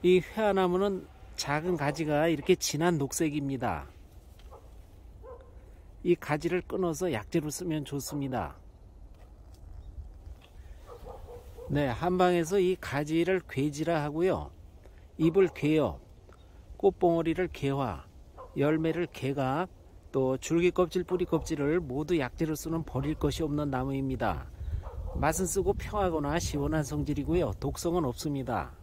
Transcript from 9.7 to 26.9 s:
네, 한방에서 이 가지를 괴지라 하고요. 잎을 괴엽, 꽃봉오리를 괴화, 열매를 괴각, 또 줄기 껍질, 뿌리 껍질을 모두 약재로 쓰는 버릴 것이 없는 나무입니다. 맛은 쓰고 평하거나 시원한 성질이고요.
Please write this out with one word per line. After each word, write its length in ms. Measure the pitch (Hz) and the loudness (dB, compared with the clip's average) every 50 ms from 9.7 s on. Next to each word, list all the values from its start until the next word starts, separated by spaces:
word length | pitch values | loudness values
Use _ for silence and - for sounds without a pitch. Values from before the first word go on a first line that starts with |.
| - - - - - - - - - - - - - - - - - - - - - - - - - - - - - - - - - - - - - - - - | -16 -16 -16 -14 -14 -14 -14 -14 -16 -16 -16 -18 -18 -18 -20 -20 -20 -20 -18 -18 -18 -18 -16 -16 -16 -16 -14 -14 -14 -14 -14 -14 -14 -16 -16 -16 -16 -14 -6 -2
네, 160 | - 147 147 | 0 2 2
한방에서 720 | 131 113 107 151 180 180 180 185 180 180 175 165 156 190 202 | 2 0 0 0 0 4 4 6 6 6 4 2 2 2 4
이 180 | 185 180 185 - | 4 4 2 0
가지를 600 | - - 135 139 151 147 160 165 170 175 190 180 - - | -4 -4 -2 -2 -2 0 2 2 2 2 2 0 -2 -4
괴지라 540 | - 135 139 151 143 147 156 160 170 156 | -2 0 0 0 0 -2 0 0 2 0
하고요. 480 | 143 147 147 160 175 190 156 85 73 - - - - - - - - - - - - - - | 0 -2 0 0 2 2 2 0 -2 -8 -12 -18 -20 -20 -20 -20 -20 -20 -20 -20 -20 -18 -2
잎을 320 | - 160 165 165 196 190 165 - | 2 2 4 6 6 6 6 4
괴엽, 480 | - - 147 156 156 143 104 - - - - - - - - - - - - - - - - - | 0 2 4 4 4 4 2 0 -4 -12 -20 -20 -20 -20 -20 -20 -20 -20 -20 -20 -20 -18 -18 -10
꽃봉오리를 720 | - - 196 185 - - 175 170 165 160 165 160 180 185 170 - | 4 4 4 4 6 4 4 6 4 2 2 2 0 0 -2 -2
괴화, 500 | - - 139 139 139 135 117 90 - - - - - - - - - - - - - | -2 -2 0 0 0 0 -2 -2 -6 -10 -16 -20 -20 -20 -20 -18 -18 -18 -8 -2 2
열매를 480 | 139 147 156 160 160 165 160 165 175 160 | 2 2 4 2 2 0 0 0 -2 -4
괴각, 600 | - - 127 131 139 143 135 131 135 156 185 180 - - - - - - - - | -6 -6 -4 -2 0 0 0 0 2 0 -2 -4 -6 -20 -20 -20 -20 -20 -20 -4
또 240 | - 135 131 131 131 | 0 0 2 2 0
줄기 340 | 131 - - 160 170 175 180 | -2 -2 0 2 4 4 4
껍질, 340 | 170 - 180 160 - 185 175 | 4 4 2 2 2 -2 0
뿌리 200 | - 180 175 185 | 0 0 0 2
껍질을 560 | - - 160 - - 160 147 143 143 156 180 | 2 2 0 0 0 -2 0 2 2 2 2
모두 380 | 170 135 123 139 151 147 180 160 | 0 -2 -4 -4 0 2 2 2
약재로 360 | 135 120 - - 165 156 156 | 2 0 -2 -2 -2 -2 -2
쓰는 260 | 147 - 160 165 165 | -4 -2 -2 -2 -2
버릴 320 | 156 - - 131 135 147 156 | -2 -2 -2 -2 0 0 -2
것이 280 | 151 - 147 131 - | 2 0 0 2 2
없는 280 | 165 147 143 147 147 143 | -2 0 0 0 0 0
나무입니다. 800 | 135 127 131 135 135 135 135 135 131 117 120 104 90 69 - - - - - - - - - - - - - - - | 0 0 0 0 0 -2 0 -2 -2 0 0 0 0 -2 -6 -10 -10 -8 -6 -4 -4 -4 -6 -6 -10 -8 -8 -6 -4
맛은 320 | - 135 151 160 170 190 | 0 2 2 2 2 -2
쓰고 260 | 165 - 196 - 185 | 0 0 0 2 2
평하거나 680 | 202 - - - - 208 196 185 165 156 143 143 151 170 | 0 0 -2 -4 0 0 0 2 2 0 0 0 0 0
시원한 460 | - - - 147 143 147 160 156 147 | 0 0 -2 0 0 2 2 0 0
성질이고요. 680 | - | 0